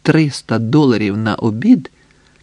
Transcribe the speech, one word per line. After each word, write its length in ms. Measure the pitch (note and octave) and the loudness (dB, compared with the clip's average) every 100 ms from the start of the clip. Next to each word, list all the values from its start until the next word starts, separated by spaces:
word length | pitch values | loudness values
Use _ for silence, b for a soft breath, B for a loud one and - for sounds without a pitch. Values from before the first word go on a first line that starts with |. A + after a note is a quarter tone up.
триста 580 | - D#3 D3+ - - A2+ | 0 2 0 -4 -6 -4
доларів 580 | A2 C#3 C#3+ G#2+ G#2 G2+ | 0 2 2 2 -2 -4
на 180 | A2 G#2 | -4 -2
обід 560 | A2+ G#2+ G#3 B3+ C3 _ b b b b | -4 -2 2 2 0 _ b b b b